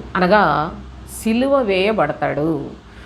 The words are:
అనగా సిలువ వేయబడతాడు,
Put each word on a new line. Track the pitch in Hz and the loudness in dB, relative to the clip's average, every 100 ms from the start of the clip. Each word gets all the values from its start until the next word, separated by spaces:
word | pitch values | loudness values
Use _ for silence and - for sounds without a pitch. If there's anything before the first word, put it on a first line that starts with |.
| - - | -4 0
అనగా | 180 208 175 151 156 - - - - - | 4 6 4 2 -2 -6 -14 -18 -16 -6
సిలువ | 220 226 269 277 | -2 0 2 2
వేయబడతాడు, | 220 190 196 214 147 147 143 139 160 151 131 - - - | 2 2 2 2 0 0 -2 -2 -2 -2 -6 -12 -18 -20